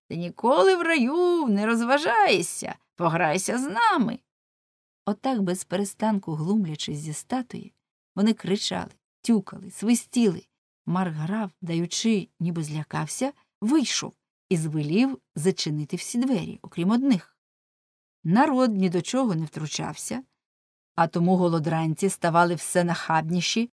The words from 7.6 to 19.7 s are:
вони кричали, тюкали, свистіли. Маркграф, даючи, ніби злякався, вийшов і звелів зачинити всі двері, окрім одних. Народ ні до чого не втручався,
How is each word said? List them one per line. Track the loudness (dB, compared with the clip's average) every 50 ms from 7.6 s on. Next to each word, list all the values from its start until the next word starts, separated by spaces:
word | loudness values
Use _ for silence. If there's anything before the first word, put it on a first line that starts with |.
| -14 -16 _ _ _ _ _ _ _ _ -4
вони | 0 0 0 0
кричали, | 0 -2 -2 -2 -2 -2 -4 -6 -6 -6 -8 -12 _ _ _ _ _
тюкали, | 0 0 2 2 0 -4 -10 -16 -16 -16
свистіли. | -12 -4 0 2 2 0 0 -2 0 2 2 2 2 -2 -6 _ _ _ _ _ _ _ _
Маркграф, | -2 -2 -2 -2 -2 -4 -4 -4 -4 -4 -4 -6 -6 -10 _
даючи, | -8 -4 -2 -2 -2 -2 -2 -2 0 2 2 0 0 -4 _ -6
ніби | -4 -4 -2 -4 -4
злякався, | -4 -6 -8 -6 -6 -6 -6 -4 -4 -4 -4 -4 -6 -6 _ _ _ _ -4
вийшов | 0 2 2 2 2 2 -2 -4 -4 -8 -12 _ _ _ _ _ _ -2
і | 0
звелів | 0 0 0 -2 -2 -2 0 2 2 2 2 0 -6 _ _ -8
зачинити | -2 0 0 0 0 -2 -4 -4 -4 -6 -6 -8
всі | -8 -6 -4 -4
двері, | -2 0 0 0 -2 -2 -6 -10 -14
окрім | -16 -12 -6 -2 0 2
одних. | 2 2 4 4 2 2 0 _ _ _ _ _ _ _ _ _ _ _ _ _ _ _ _ _ _ _ -2
Народ | 2 4 4 4 4 4 2 2 2 2
ні | 2 0 0
до | 0 0
чого | -2 -2 -2 0 0 0 0
не | -2 -4
втручався, | -6 -6 -8 -8 -6